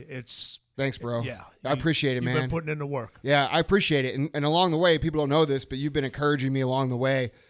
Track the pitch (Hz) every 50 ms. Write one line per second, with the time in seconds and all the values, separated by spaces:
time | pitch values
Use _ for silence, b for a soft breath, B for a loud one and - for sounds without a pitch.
0 | 117 - 135 127 120 - - - - - - - _ _ _ - 135 139 135 -
1 | - 120 120 117 120 127 120 - - - _ _ - 127 147 131 131 165 151 -
2 | 151 139 127 123 123 123 123 151 131 131 160 165 160 151 151 151 147 143 143 131
3 | 113 - - - - 135 143 143 139 - 139 165 165 - 190 202 160 - 160 139
4 | 131 127 - 135 139 156 - 147 143 151 156 170 185 180 160 156 180 180 165 151
5 | - 160 151 156 147 139 143 160 160 147 135 131 - - 135 131 143 151 139 151
6 | 135 131 - 139 147 147 147 139 131 135 135 135 131 127 127 135 135 127 127 120
7 | 131 135 135 131 127 113 b b b b